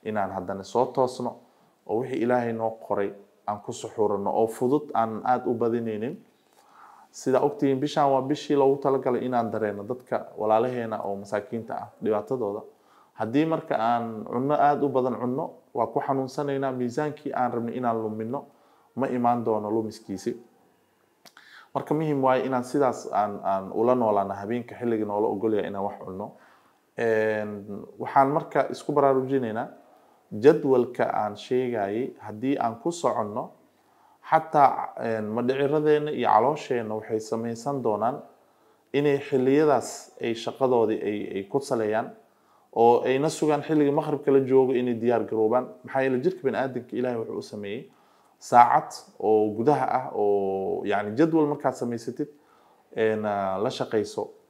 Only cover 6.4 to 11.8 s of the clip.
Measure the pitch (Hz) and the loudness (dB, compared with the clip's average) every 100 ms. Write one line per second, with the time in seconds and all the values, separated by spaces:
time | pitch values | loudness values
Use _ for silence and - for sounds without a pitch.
6.4 | _ _ _ - - - - - - 127 | _ _ _ -20 -20 -20 -20 -8 2 2
7.4 | 143 143 139 135 143 160 143 135 131 147 | 2 2 0 2 0 2 2 2 0 -4
8.4 | - 143 139 139 143 135 131 123 123 123 | 0 4 4 4 2 0 0 -2 0 -2
9.4 | 113 107 107 101 101 123 - 113 - - | -2 -2 -2 -4 -8 -10 -4 -6 -6 -6
10.4 | 107 110 123 123 113 107 101 101 101 104 | 2 2 2 -2 -6 -6 -6 -6 -4 -6
11.4 | - 117 110 - | -4 -10 -8 -10